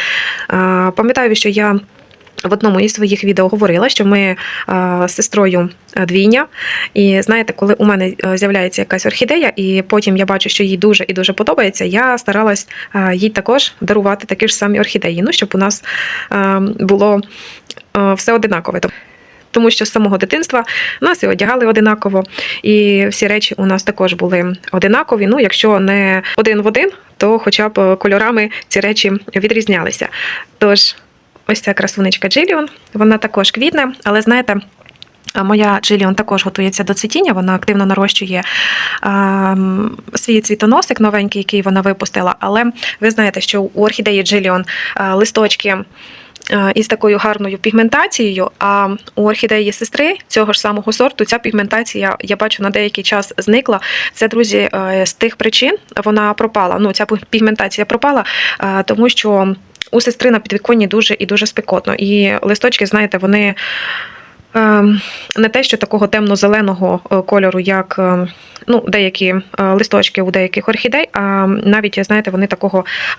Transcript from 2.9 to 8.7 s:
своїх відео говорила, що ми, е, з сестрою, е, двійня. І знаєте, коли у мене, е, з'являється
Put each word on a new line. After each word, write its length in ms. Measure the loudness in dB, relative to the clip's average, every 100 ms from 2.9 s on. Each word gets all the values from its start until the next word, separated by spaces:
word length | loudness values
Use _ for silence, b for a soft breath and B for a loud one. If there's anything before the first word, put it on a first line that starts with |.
своїх 300 | 0 0 0
відео 240 | 0 2 2
говорила, 400 | 2 2 2 2
що 160 | 2
ми, 140 | 2 2
е, 160 | 2 -2 B B -4 -2 0 0 0
з 60 |
сестрою, 580 | 0 0 2 2 2 -2 -6 _ -4
е, 100 | 0
двійня. 400 | 2 4 4 0 B B B B
І 280 | 2 2 4
знаєте, 300 | 2 0 -2
коли 220 | -2 0
у 100 | 2
мене, 280 | 2 2 0 -4
е, 120 | -4 -2
з'являється 460 | 0 0 -2